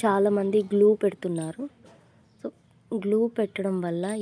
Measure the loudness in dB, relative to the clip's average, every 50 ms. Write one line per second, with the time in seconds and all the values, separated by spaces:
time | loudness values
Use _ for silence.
0 | 2 2 2 4 2 2 2 0 0 0 0 0 0 2 2 4 6 6 4 4
1 | 2 -2 -2 -2 -6 -6 -4 -4 -6 -6 -8 -10 -12 -14 _ _ -20 -20 -20 -20
2 | _ _ _ _ _ _ _ _ -12 -12 -12 _ _ _ _ _ _ -8 -6 -4
3 | -2 0 2 2 2 0 0 -2 -4 -4 -4 -4 -4 -2 -2 -2 -2 -2 -4 -4
4 | -4 -4 -4 -4